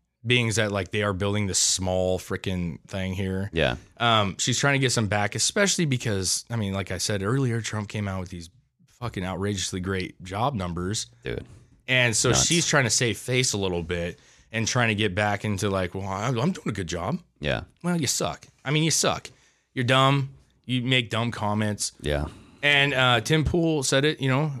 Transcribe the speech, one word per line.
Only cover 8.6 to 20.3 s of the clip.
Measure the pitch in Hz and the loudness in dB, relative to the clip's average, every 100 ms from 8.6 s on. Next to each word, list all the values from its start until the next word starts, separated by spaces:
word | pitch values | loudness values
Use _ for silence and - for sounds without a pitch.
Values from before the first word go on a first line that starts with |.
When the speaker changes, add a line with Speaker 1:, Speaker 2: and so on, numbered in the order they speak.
| _ _ _ _ | _ _ _ _
Speaker 1:
fucking | 120 107 | -8 -4
outrageously | 92 87 101 101 92 95 | -4 -2 -2 -2 -2 -4
great | 90 95 92 - | -2 -2 -4 -10
job | 90 95 127 127 | -10 -2 -2 -2
numbers. | 90 85 90 110 - - | -4 -4 -2 -4 -6 -10
Speaker 2:
Dude. | - - - - - _ - | -8 -6 -8 -16 -20 _ 0
Speaker 1:
And | 127 123 107 | 2 4 4
so | 127 | 4
Speaker 2:
Nuts. | 131 131 | 4 4
Speaker 1:
she's | 170 - | 2 4
trying | 151 123 | 2 4
to | |
save | - 123 98 | 2 2 0
face | - 127 127 | -2 0 2
a | 104 | 0
little | 95 87 | 0 -2
bit | 82 87 87 85 _ _ _ | -2 -4 -4 -8 _ _ _
and | 113 107 | -4 0
trying | 127 117 | 2 2
to | 104 | 2
get | 107 | 0
back | 92 104 101 110 | 2 0 0 -2
into, | 98 104 | -2 0
like, | 95 92 | 0 -2
"Well, | 95 95 | -4 -6
I'm, | 95 113 120 | -4 -2 0
I'm | 143 | 0
doing | 185 - | -2 -4
a | |
good | 101 85 | -6 -6
job." | 87 90 175 - _ | -4 -4 -6 -8 _
Speaker 2:
Yeah. | 73 60 - _ | -4 -4 -6 _
Speaker 1:
Well, | 175 175 | -4 -2
you | 127 | 0
suck. | - 92 71 - _ - | -2 -4 -6 -14 _ -2
I | |
mean, | 151 | 0
you | 160 | 2
suck. | - - 92 - - _ _ _ | 2 0 -2 -6 -18 _ _ _
You're | 131 123 | -4 4
dumb. | 131 135 139 135 | 6 6 4 0